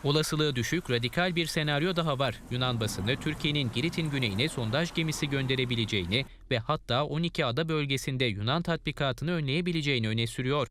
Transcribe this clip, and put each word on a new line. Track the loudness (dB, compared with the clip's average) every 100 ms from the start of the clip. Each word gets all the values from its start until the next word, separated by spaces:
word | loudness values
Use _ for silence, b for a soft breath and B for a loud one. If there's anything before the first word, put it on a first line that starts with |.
Olasılığı | 2 2 2 0 0 0
düşük, | 0 -2 0
radikal | 0 0 0 0 0
bir | 0
senaryo | 0 0 2 2 0
daha | 0 2
var. | 0 -2 -6
Yunan | -2 0 0
basını | -2 -2 0 0
Türkiye'nin | -2 -2 0 0 0
Girit'in | 0 0 0 -2
güneyine | 0 0 0 0
sondaj | 0 0 0 0
gemisi | 0 -2 -2 -2
gönderebileceğini | -2 0 0 0 0 0 0 0 0 -2 B B
ve | -2
hatta | 0 -4 0 0 0
on | 0
iki | -2 0 0
ada | 0 0
bölgesinde | 0 0 0 0 0 0
Yunan | 0 0 0
tatbikatını | 0 -2 -2 -2 -2 0 -2
önleyebileceğini | 0 0 0 0 0 2 2 2
öne | 2 0
sürüyor. | 0 0 0 -2